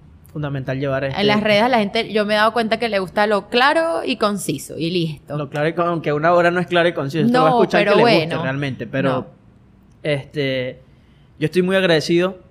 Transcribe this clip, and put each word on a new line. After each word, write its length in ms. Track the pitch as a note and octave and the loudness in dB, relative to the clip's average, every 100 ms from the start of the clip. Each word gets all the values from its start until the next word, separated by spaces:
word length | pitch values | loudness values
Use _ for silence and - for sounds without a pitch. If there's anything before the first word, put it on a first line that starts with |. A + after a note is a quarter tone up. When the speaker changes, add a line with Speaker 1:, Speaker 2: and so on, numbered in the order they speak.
| - - - | -20 -20 -16
Speaker 1:
fundamental 460 | D#3 C#3+ C#3 C3+ C3+ | -8 -6 -6 -6 -4
llevar 240 | C#3 C3+ | -2 -2
este 180 | C#3 C#3 | -4 -2
Speaker 2:
En 60 | G#3 | 0
las 140 | G#3 | 2
redes 200 | G#3+ G#3 | 2 2
a 80 | A#3+ | 2
la 80 | A#3 | 2
gente, 340 | G3+ A3+ G#3+ | 0 -2 -2
yo 140 | G#3+ G#3 | -2 0
me 80 | |
he 40 | G#3+ | 2
dado 160 | A3 | 2
cuenta 240 | A#3 A3 A3+ | 0 -2 -2
que 100 | A#3 | -2
le 80 | G3 | -4
gusta 280 | F3+ G#3+ G#3+ | -2 -2 0
lo 220 | G3+ G3 | 0 0
claro 520 | A#3+ C#4 D#4+ E4 D#4+ | 2 2 2 0 -4
y 120 | C4+ B3+ | -4 -2
conciso 580 | G#3 G3+ - C#3 - - | -2 -4 -6 -8 -8 -6
y 120 | E3 | -4
listo. 480 | F3+ D#3+ C#3+ - D3 | -2 -4 -8 -10 -10
Speaker 1:
Lo 120 | C#3+ | -6
claro 180 | D3 D#3+ | -4 -2
y 60 | |
con-, 140 | E3+ F3 | -2 -2
aunque 240 | E3 D3+ | -2 -2
una 220 | D3 E3 | 0 2
hora 160 | F3 E3+ | 4 4
no 100 | F3+ | 0
es 60 | F3 | 0
claro 220 | F3 E3+ | 2 2
y 40 | |
conciso, 300 | E3+ C#3 D#3 A#3 | 0 -4 0 2
esto 120 | B3+ | 4
lo 60 | |
va 60 | C4 | 4
a 20 | |
Speaker 2:
No, 60 | A#3+ | 4
Speaker 1:
escuchar 200 | A3 - | 2 2
el 40 | G#3 | 4
Speaker 2:
pero 100 | G#3 | 4
Speaker 1:
que 60 | |
le 80 | A#3 | 6
guste 140 | F#3+ D#3+ | 4 0
Speaker 2:
bueno. 140 | D#3+ | -4
Speaker 1:
realmente, 440 | C3+ C#3 C#3 A#2+ A#2 | -4 -4 -6 -6 -6
pero, 220 | C3+ C#3 | -2 0
Speaker 2:
No. 180 | B2+ - - _ _ _ _ _ _ | -2 -6 -16 _ _ _ _ _ _
Speaker 1:
este, 760 | D#3 C#3+ - D3+ C3+ C3 B2+ B2+ - _ _ _ _ - | -4 -4 -4 -4 -2 -2 -6 -10 -20 _ _ _ _ -6
yo 60 | D3+ | -2
estoy 160 | F3+ | 0
muy 140 | F3+ F#3+ | 0 2
agradecido 640 | F#3 D#3 D3+ E3+ F#3 G3 - | 2 2 2 0 0 -4 -20